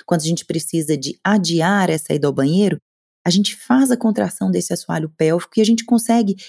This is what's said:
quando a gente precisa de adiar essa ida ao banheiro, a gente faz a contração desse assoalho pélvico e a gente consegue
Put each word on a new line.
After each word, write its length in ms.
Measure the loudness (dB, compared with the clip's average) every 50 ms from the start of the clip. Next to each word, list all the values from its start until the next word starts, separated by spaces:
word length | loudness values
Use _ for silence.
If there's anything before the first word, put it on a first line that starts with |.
| -4
quando 160 | -2 -2 0
a 40 | 0
gente 200 | -2 -4 -4 -4
precisa 500 | -4 -6 -6 -4 -4 -4 -4 -2 -2 -2
de 240 | -4 -4 -8 -10 -6
adiar 680 | -2 0 0 2 2 0 0 0 0 2 2 2 0 0
essa 240 | 0 -2 -2 -4 -2
ida 120 | -2 0
ao 60 | 0
banheiro, 460 | 0 0 0 2 2 2 2 2 0 -2 -6 _ _ _ _ _ _ _ -2
a 40 | 0
gente 260 | 0 2 0 -2 -4
faz 340 | -6 -2 0 2 2 4 2
a 80 | 2 0
contração 540 | 0 0 0 0 -2 -4 -4 -4 -2 -2
desse 220 | 0 -2 -2 -4 -6
assoalho 360 | -6 -6 -4 -4 -4 -4 -6
pélvico 440 | -4 0 0 2 2 0 -2 -2 0 2
e 40 |
a 40 | 4
gente 200 | 4 4 2 2
consegue 500 | 2 0 2 2 2 2 2 2 0 -2 -4 -8